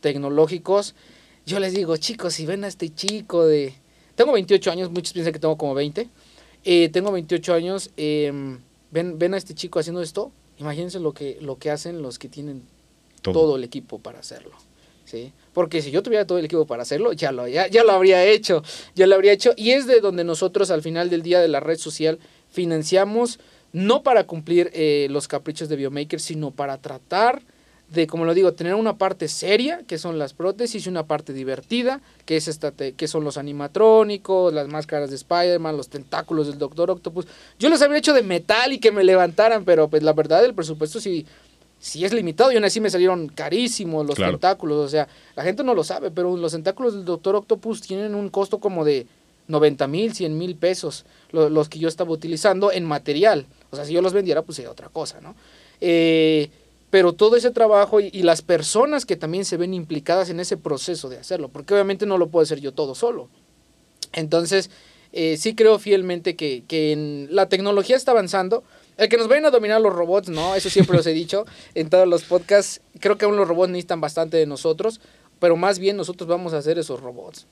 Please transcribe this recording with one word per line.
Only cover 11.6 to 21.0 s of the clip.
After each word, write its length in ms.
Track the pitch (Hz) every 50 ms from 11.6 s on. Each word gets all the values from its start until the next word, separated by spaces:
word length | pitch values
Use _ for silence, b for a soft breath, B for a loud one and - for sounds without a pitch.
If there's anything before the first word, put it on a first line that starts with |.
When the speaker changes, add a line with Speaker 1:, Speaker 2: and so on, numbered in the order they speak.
| - 151
Speaker 1:
hacen 300 | 147 147 - 170 170 170
los 180 | 151 127 120 -
que 80 | - 131
tienen 360 | - 147 143 147 139 131 120 _ _ _ _ _ _ _ _ _ _ _
Speaker 2:
Todo. 120 | _ - 92
Speaker 1:
todo 220 | 160 160 156 143
el 80 | 131 123
equipo 360 | 120 - 143 - _ - 104
para 200 | _ 107 - -
hacerlo, 380 | - - 117 127 - - _ _ _ _ _ b b b b b b
¿sí? 260 | - - 117 120 135 _ b b b b
Porque 280 | - 175 160 165 165
si 80 | 147 143
yo 140 | 135 175 202
tuviera 240 | 262 233 214 202 170
todo 100 | 185 180
el 60 | 160
equipo 220 | 147 170 165 151
para 160 | - 120 117
hacerlo, 320 | 120 - 139 151 208 240 220
ya 180 | 156 165 139
lo, 160 | 135 123 123 123
ya, 200 | 123 160 190 180
ya 180 | 190 226 226
lo 80 | 220 196
habría 320 | 190 190 190 185 180 180
hecho, 360 | 202 214 214 214 - 190 160 156 B B B B B B
ya 140 | 185 190 190
lo 80 | 196
habría 160 | 190 190 202
hecho. 220 | 208 196 - 247 226
Y 160 | 226 214 233
es 160 | 254 277 277 240
de 140 | 262 233
donde 240 | 202 202 180 175 170
nosotros 440 | 170 165 160 185 185 180 202 196 180
al 120 | 180 156
final 280 | 156 165 160 165